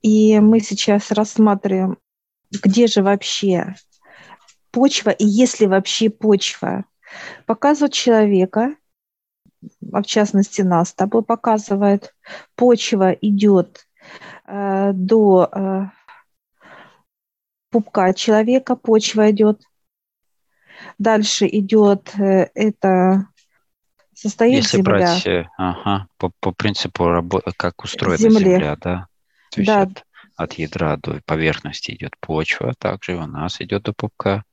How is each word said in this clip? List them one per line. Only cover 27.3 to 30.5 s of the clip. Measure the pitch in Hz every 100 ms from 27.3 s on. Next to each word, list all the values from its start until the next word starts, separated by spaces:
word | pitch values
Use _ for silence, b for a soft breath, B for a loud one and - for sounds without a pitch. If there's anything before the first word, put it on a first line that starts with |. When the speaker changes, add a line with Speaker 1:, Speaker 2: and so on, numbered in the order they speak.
| 95 - -
Speaker 2:
как | 90 -
устроена | - - - - 220
Speaker 1:
Земли. |
Speaker 2:
земля, | 220 190 180 151 147
да? | 87 90 90 _ _ _ _
То | -
есть | 202 208
Speaker 1:
Да. |
Speaker 2:
от, | 190 190 _ b b _
от | 165